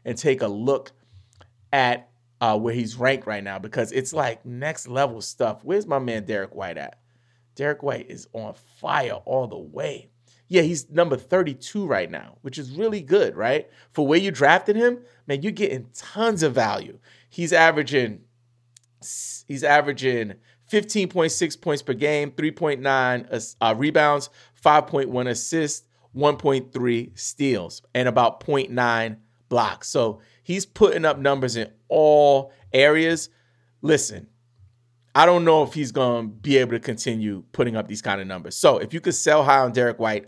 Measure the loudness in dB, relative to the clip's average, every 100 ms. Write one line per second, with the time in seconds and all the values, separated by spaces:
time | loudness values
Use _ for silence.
0 | -10 -2 0 0 -2 -2 -2 -2 -4 -20
1 | _ -20 _ _ _ _ _ 0 0 -2
2 | -6 _ _ _ 0 0 -2 -4 -6 -2
3 | 0 0 -4 -8 -8 -12 -8 -6 -4 -4
4 | -6 -4 -4 -6 -12 -10 -8 -10 -8 -2
5 | -2 -4 -14 -4 -4 -4 -4 -4 -2 -4
6 | -4 -6 -6 -8 -8 -10 -12 -10 -14 -18
7 | _ _ _ _ _ -6 -6 -4 -6 -8
8 | -10 -18 -16 -14 -14 -16 _ _ -4 -2
9 | -2 -6 -4 -4 -4 -8 -14 -10 -10 -10
10 | -16 _ _ _ _ 2 2 0 -2 0
11 | 0 0 0 0 0 -4 -10 -6 -2 -2
12 | -4 -8 -16 _ -14 -12 -12 -6 -4 -4
13 | 0 2 2 0 -2 -2 -4 _ _ -4
14 | 2 2 2 2 4 4 2 2 2 0
15 | -8 _ -6 -4 -4 -4 -4 -4 -10 -18
16 | -12 -2 -2 2 2 2 0 0 -6 -16
17 | _ _ _ -8 0 6 6 4 0 0
18 | -2 -4 _ _ _ _ _ _ _ _
19 | -16 -14 -12 -14 -12 -4 4 4 4 -2
20 | -2 -2 -4 -10 _ _ _ 0 0 -2
21 | -2 0 0 0 -4 -4 -4 -4 -4 -2
22 | 0 0 -2 -4 -6 -2 -2 -2 0 2
23 | 2 -2 -4 -8 -10 0 0 2 2 4
24 | 4 2 -2 -14 _ _ 4 4 4 -2
25 | -2 -2 -2 -4 -4 -2 -2 -4 -14 _
26 | _ 0 2 2 0 0 -2 -4 -2 -2
27 | -4 -12 -12 -4 -2 -2 -4 -14 -8 -2
28 | 0 4 2 2 -2 -2 -2 -2 0 0
29 | -2 -8 _ _ _ 0 0 -2 -4 -2
30 | -2 -4 _ _ -8 -8 -8 4 4 4
31 | 0 0 0 0 -2 -4 -8 -12 -2 2
32 | 6 6 6 4 2 -10 -2 4 6 6
33 | 2 0 -4 _ _ _ _ _ 0 0
34 | 0 -10 -16 _ _ _ _ _ _ _
35 | _ 6 6 6 4 4 2 -2 -4 0
36 | 0 0 -4 -8 2 4 4 0 -4 -6
37 | -4 -4 -4 -6 -8 -4 -2 -2 -6 -8
38 | -4 -4 -6 -10 -10 2 4 4 0 -4
39 | -4 0 2 4 6 4 4 2 0 0
40 | -2 -2